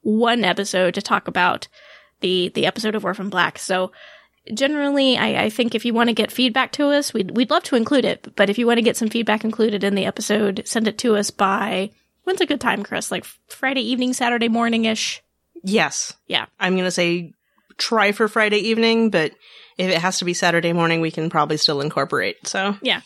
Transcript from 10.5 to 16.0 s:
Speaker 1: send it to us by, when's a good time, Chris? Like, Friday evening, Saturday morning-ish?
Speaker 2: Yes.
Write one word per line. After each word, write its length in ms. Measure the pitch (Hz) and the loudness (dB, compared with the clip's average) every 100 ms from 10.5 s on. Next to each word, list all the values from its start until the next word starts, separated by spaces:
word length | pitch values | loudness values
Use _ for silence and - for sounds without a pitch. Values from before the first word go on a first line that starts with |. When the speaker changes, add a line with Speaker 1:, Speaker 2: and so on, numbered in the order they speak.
| 196 - | -2 -4
Speaker 1:
send 220 | 233 214 | -2 -2
it 100 | 214 | 0
to 180 | 247 208 | 0 2
us 140 | 208 | 0
by, 600 | - 190 196 202 185 196 _ _ _ | 0 0 2 -2 -2 -4 _ _ _
when's 180 | - 381 | -4 -2
a 20 | |
good 160 | 339 262 | 0 0
time, 220 | 247 - | 0 -2
Chris? 280 | 202 180 220 | -4 -6 -6
Like, 140 | - - - _ | -8 -10 -20 _
Friday 320 | - 269 269 | -6 -2 -2
evening, 320 | 226 247 254 | -2 0 -2
Saturday 360 | 254 240 240 233 | 0 0 0 0
morning-ish? 760 | 226 233 226 220 220 - - _ _ _ 339 | 2 2 2 0 -2 -4 -8 _ _ _ -10
Speaker 2:
Yes. 500 | 190 208 151 - | -2 0 0 -2